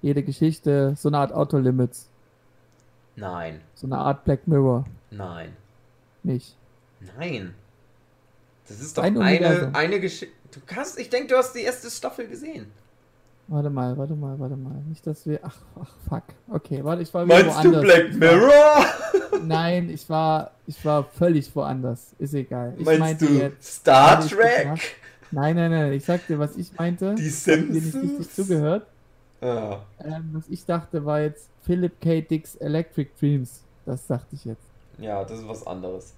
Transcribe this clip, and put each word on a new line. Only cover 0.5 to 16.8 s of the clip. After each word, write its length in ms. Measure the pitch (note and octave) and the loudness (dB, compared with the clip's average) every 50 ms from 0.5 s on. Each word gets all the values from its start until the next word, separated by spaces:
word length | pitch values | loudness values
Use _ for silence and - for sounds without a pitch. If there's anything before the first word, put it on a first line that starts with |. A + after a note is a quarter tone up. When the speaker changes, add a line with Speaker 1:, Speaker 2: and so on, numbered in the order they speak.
| D#3+ - _ D3+ C#3+ C#3 C#3 C3+ C#3 D3 | 0 0 _ 0 2 2 2 0 -2 -2
Speaker 1:
so 100 | - D3 | -2 -2
eine 80 | C#3+ D3 | 0 0
Art 140 | C#3 C3+ - | 0 0 0
Outer 260 | - D3 C#3+ - C#3+ | -2 -2 0 0 2
Limits. 460 | B2+ B2+ B2+ C3 B2+ A#2+ - - - _ _ _ _ _ _ _ _ _ _ _ _ _ _ _ _ _ _ _ _ _ _ | 2 2 2 2 0 -2 -2 -10 -20 _ _ _ _ _ _ _ _ _ _ _ _ _ _ _ _ _ _ _ _ _ _
Speaker 2:
Nein. 460 | - G#2 F#2+ F2+ F2 E2+ E2 D#2 D#2 - - _ | -12 -10 -10 -8 -8 -8 -10 -12 -14 -20 -20 _
Speaker 1:
So 120 | - - C3+ | -12 -8 -6
eine 100 | C3+ C3+ | -4 -2
Art 260 | C3+ C3+ C#3+ - _ | -2 -2 -2 -2 _
Black 240 | - C#3+ C3 - - | -2 -2 -2 0 0
Mirror. 380 | D#3+ C#3+ C3+ C3 B2 A#2+ C3+ - - - _ _ | 2 4 4 4 2 0 -2 -6 -12 -20 _ _
Speaker 2:
Nein. 440 | - G#2 G2 F2+ F2 E2+ E2 - - - - _ _ _ _ _ _ _ _ _ _ _ _ | -14 -12 -12 -10 -10 -12 -14 -14 -16 -20 -20 _ _ _ _ _ _ _ _ _ _ _ _
Speaker 1:
Nicht? 320 | F3+ C3+ B2 - - _ _ _ _ _ _ _ _ _ _ G2 F#2 F2+ A#2 | -4 -4 -4 -6 -10 _ _ _ _ _ _ _ _ _ _ -20 -20 -16 -12
Speaker 2:
Nein. 360 | D#3 F3+ D#3 A2+ F#2+ F2+ F#2 - _ _ _ _ _ _ _ _ _ _ _ _ _ _ _ _ _ _ _ _ _ - | -10 -8 -8 -8 -10 -12 -16 -20 _ _ _ _ _ _ _ _ _ _ _ _ _ _ _ _ _ _ _ _ _ -20
Das 120 | G#2 G#2 | -18 -16
ist 180 | C3+ D3+ - - | -16 -8 -6 -2
doch 60 | - | 0
Speaker 1:
Ein 140 | F3+ G#3 A#3 | 0 2 2
Speaker 2:
eine, 200 | G#3 F#3 F#3 F3+ F3 E3+ | 4 4 4 4 4 4
Speaker 1:
Universum. 280 | E3 - C3+ C3+ C#3 | 2 2 0 -2 -2
Speaker 2:
eine 240 | C#3 D3+ E3+ G3 G3+ | -2 -2 0 -2 -2
Geschichte. 360 | F3+ F#3 - - - - - _ _ - | -4 -4 -8 -8 -16 -18 -18 _ _ -20
Du 80 | - C#3 - | -20 -20 -20
kannst, 340 | - F#3 A3 C#4+ - - - | -14 -12 -10 -10 -10 -10 -14
ich 100 | B3 - | -10 -4
denk, 180 | A#3+ B3 - - | -4 -4 -2 2
du 60 | B3+ | 2
hast 180 | B3+ B3+ B3+ - | 2 2 0 -4
die 80 | A#3+ | -6
erste 280 | A3 A#3 B3 - - A#3 | -6 -6 -6 -6 -10 -14
Staffel 380 | A3+ - - B3+ - - A#3+ A3 | -14 -10 -10 -10 -8 -8 -12 -12
gesehen. 400 | - - C#4 D#4 D#4+ - - G2 - _ _ _ _ _ _ _ _ _ _ _ _ _ _ - | -12 -14 -14 -14 -14 -14 -16 -18 -20 _ _ _ _ _ _ _ _ _ _ _ _ _ _ -6
Speaker 1:
Warte 220 | D3+ D3 C#3+ D3 | -4 -4 -4 -4
mal, 280 | C#3+ C3 B2+ B2 B2+ - | -4 -4 -4 -4 -4 -6
warte 160 | C3+ C#3+ D#3+ | -6 -6 -6
mal, 260 | D3+ D3 C#3 C3+ C3+ | -8 -8 -8 -8 -8
warte 160 | C3+ B2+ C#3 | -8 -8 -8
mal. 200 | C3+ C3 C3 - C#3 C#3+ D#3 | -10 -10 -12 -12 -12 -10 -12
Nicht, 180 | D#3+ - _ | -12 -10 _
dass 200 | E3 D3+ - - | -10 -10 -8 -6
wir, 140 | D#3+ D3+ D3 - | -8 -8 -6 -8
ach, 140 | C#3+ - - - - - - | -12 -18 -18 -20 -20 -18 -18
ach, 100 | - - - _ - - | -18 -18 -18 _ -10 -8
fuck. 160 | - F3 - - - _ _ - | -8 -8 -10 -14 -20 _ _ -8
Okay, 340 | A3+ D#3+ - - D3 C3+ | -8 -8 -6 -6 -8 -6